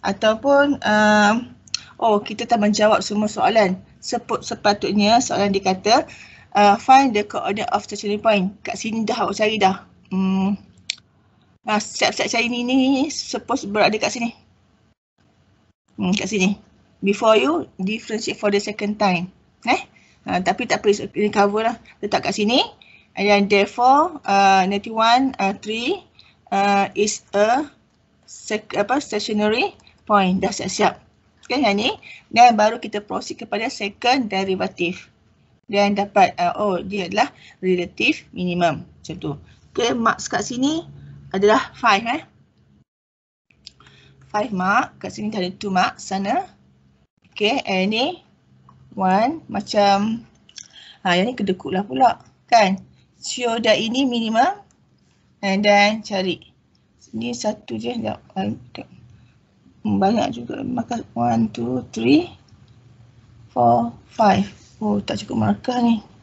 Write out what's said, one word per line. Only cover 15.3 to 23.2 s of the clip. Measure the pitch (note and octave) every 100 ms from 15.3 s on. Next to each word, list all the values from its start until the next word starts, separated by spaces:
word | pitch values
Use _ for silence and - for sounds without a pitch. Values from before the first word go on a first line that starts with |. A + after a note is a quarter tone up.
| _ _ _ _ _ _ -
Hmm, | F#3+
kat | G3 F#3+
sini. | G#3 F#3 G3+ _ _ _ _
Before | G3 G3+ A3+ A3
you | C4 E4 - -
differentiate | F#3+ A3 - G#3+ - G#3
for | G#3
the | G3+
second | G#3 G#3 G#3 G#3
time. | G#3 F3 F3+ _ _ _ A3+
Eh? | D4 - _ _ _
Uh, | - F3+
tapi | F#3 F#3+
tak | B3 D#3+
apa, | G#3+ G3+ G3
ini | - G#3
cover | G#3 G3+ G#3 A3+
lah. | A#3 - -
Letak | G#3+ G3
kat | -
sini. | F#3+ G#3 B3+ B4 - - - _
And | -